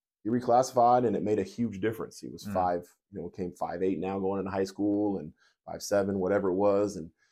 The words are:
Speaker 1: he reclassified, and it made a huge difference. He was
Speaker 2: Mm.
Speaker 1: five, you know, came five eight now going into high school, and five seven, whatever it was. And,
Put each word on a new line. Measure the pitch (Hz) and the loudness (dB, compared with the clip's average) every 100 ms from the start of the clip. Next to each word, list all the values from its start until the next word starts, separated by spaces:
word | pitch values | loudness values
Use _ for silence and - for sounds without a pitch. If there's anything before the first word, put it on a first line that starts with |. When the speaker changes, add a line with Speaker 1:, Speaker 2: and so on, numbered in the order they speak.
| _ _ | _ _
Speaker 1:
he | 104 | -2
reclassified, | 120 120 120 131 123 120 123 120 | 0 4 4 4 4 6 6 4
and | |
it | 101 | 0
made | 92 107 | 0 0
a | |
huge | 98 - 117 98 | -2 -4 -4 -2
difference. | 92 85 64 - | -4 -4 -8 -12
He | 62 | -14
was | 62 104 | -12 -4
Speaker 2:
Mm. | |
Speaker 1:
five, | 98 90 87 87 _ _ | 0 0 0 -4 _ _
you | 98 | -12
know, | 85 | -10
came | - 90 | -8 -8
five | 90 80 85 | -6 -8 -2
eight | 95 85 | 0 0
now | 90 98 | -2 -2
going | 95 98 | -2 -2
into | 95 | -2
high | 98 | -2
school, | 98 - 101 101 104 98 | -2 0 0 2 0 -2
and | 78 - _ _ - | -6 -14 _ _ -14
five | 82 | -12
seven, | - 101 98 98 | -2 0 2 0
whatever | 92 101 95 | 2 2 2
it | |
was. | 92 101 101 104 - | 2 4 4 0 -4
And, | 85 - _ | -12 -16 _